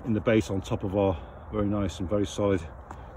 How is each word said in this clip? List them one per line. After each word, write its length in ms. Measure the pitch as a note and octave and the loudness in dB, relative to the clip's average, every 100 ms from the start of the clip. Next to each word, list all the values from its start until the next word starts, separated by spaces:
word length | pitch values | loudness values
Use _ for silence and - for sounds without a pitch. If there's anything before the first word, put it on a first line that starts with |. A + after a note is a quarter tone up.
| - | 0
in 60 | |
the 80 | G#2+ | 0
base 300 | A2 A2 - | 4 4 4
on 100 | F#2+ | -2
top 240 | - A2+ | -2 -4
of 140 | G2+ G2 | -2 2
our 200 | G2 E2+ - - - | 4 2 -4 -16 -8
very 140 | G#2+ G2+ | -2 0
nice 340 | G#2 G2 - | 2 0 -2
and 80 | F2+ | -2
very 180 | G#2 G2 | 0 0
solid 340 | - G2+ F#2+ D#2+ - - - - | 0 2 2 0 -14 -14 -14 -14